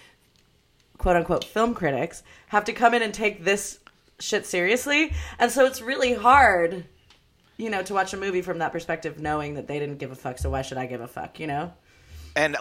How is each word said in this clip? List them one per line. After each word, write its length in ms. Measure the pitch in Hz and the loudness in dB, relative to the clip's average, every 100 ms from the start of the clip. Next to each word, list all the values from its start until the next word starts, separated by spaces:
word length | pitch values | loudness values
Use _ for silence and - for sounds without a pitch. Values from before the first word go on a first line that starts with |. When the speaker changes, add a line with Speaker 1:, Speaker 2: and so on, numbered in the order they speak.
| - _ _ _ _ _ _ _ _ - | -20 _ _ _ _ _ _ _ _ -2
Speaker 1:
quote 180 | 185 175 | 2 2
unquote 280 | 170 160 | 2 -2
film 300 | - 208 233 | -2 0 0
critics, 480 | 233 160 127 170 - - - _ | 0 0 0 -4 -8 -20 -20 _
have 160 | 214 | 0
to 80 | 208 | 0
come 220 | - 233 | 4 4
in 80 | 233 | 4
and 100 | 220 | 0
take 320 | 202 214 165 | 0 -2 0
this 340 | 170 202 - - - _ _ - | 0 0 -2 -12 -20 _ _ -12
shit 280 | - 202 - | -4 -4 -2
seriously. 680 | 185 180 247 285 294 311 - - - | 0 2 2 2 0 0 -2 -8 0
And 140 | 240 | 2
so 140 | 269 262 | 4 4
it's 160 | 262 | 2
really 320 | 226 277 247 | -6 0 0
hard, 720 | 226 233 285 233 180 170 185 - _ _ - _ _ _ - | 4 6 8 8 6 2 -2 -10 _ _ -20 _ _ _ -10
you 100 | 220 | -4
know, 140 | 196 | -4
to 100 | 185 | -2
watch 220 | 196 185 | -2 -2
a 20 | 196 | -4
movie 240 | 196 180 | -2 -2
from 180 | 180 170 | -2 -4
that 120 | 156 | -4
perspective, 480 | 165 170 160 156 151 | -4 -4 -6 -6 -6
knowing 340 | 156 151 147 | -4 -2 -4
that 120 | 143 - | -8 -6
they 120 | 147 | -6
didn't 200 | 147 143 | -6 -8
give 120 | 135 | -10
a 20 | 127 | -10
fuck. 220 | 127 123 | -10 -6
So 100 | 135 | -4
why 140 | 135 | -4
should 160 | 131 131 | -4 -8
I 80 | 123 | -6
give 160 | 120 | -8
a 60 | 117 | -10
fuck, 300 | - - - | -12 -12 -10
you 80 | 156 | -6
know? 280 | 143 - - _ _ - - - | -6 -6 -12 _ _ -20 -20 -6
Speaker 2:
And, 220 | 147 151 143 | 0 0 0